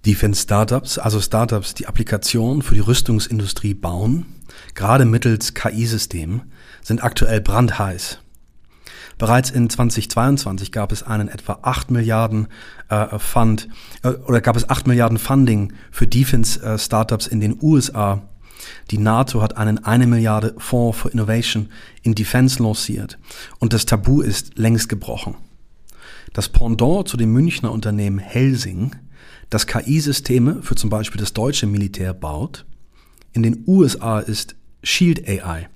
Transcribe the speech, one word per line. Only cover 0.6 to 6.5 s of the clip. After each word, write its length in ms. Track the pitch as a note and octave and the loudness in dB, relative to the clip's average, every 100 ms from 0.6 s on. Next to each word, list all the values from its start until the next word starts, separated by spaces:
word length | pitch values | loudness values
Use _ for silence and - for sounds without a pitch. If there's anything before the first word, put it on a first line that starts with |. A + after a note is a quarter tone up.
| A2 B2+ - - | 0 -2 -4 -4
also 220 | A2+ G#2+ | -2 -2
Startups, 540 | F#2 A2 A#2 G#2+ - | 0 -2 0 -2 -6
die 120 | - - | -12 -2
Applikationen 760 | - A2+ G#2 - A#2 A2+ C#3+ | -2 0 -2 -2 0 0 -2
für 120 | C3+ | 4
die 60 | G2+ | 6
Rüstungsindustrie 920 | G2+ B2+ - A2 - A2+ G2 - G#2+ | 6 4 4 2 0 -4 -4 -4 -4
bauen, 500 | G2 E2+ F2 G#2+ D#3 - - - - - | -4 -6 -2 0 -2 -4 -16 -20 -20 -20
gerade 300 | - G2 C3 | -6 2 4
mittels 480 | A#2+ A2+ A#2 G#2+ - | 4 4 2 0 -2
K-I-Systemen, 1000 | - A2+ G#2+ A#2 A2 - F2 D#2 A2+ - | -6 -6 -4 -4 -4 -6 -6 -6 -6 -8